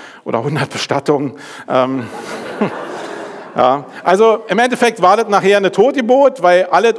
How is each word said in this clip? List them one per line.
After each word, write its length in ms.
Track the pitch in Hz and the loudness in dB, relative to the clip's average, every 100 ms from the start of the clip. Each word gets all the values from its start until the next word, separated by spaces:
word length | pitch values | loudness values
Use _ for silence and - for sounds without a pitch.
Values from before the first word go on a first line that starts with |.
| - - | -20 -14
oder 200 | - 117 | -6 -4
hundert 260 | 135 147 143 | -2 -4 -4
Bestattungen. 640 | - - 135 - 147 143 - - - - | -6 -4 -4 0 -2 -2 -8 -16 -18 -4
Ähm, 360 | 127 127 135 110 - - - - - 196 - | -2 0 -2 -8 -12 -12 -12 -12 -6 -6 -6
<laughs> 720 | - - - - - - - - | -12 -12 -12 -14 -14 -16 -12 0
ja. 280 | 127 131 120 - | 2 2 -4 -8
Also 400 | - 190 226 220 - | -2 4 4 2 0
im 140 | 190 | 0
Endeffekt 420 | 247 247 240 226 | 0 2 0 2
war 140 | 180 214 | 2 4
das 100 | 220 | 2
nachher 300 | 196 185 202 | 2 2 2
eine 160 | 190 | 2
Totgeburt, 680 | - 240 277 226 262 277 269 | 2 2 2 2 4 4 4
weil 260 | 180 175 185 | 4 4 4
alles 280 | 170 226 | 2 2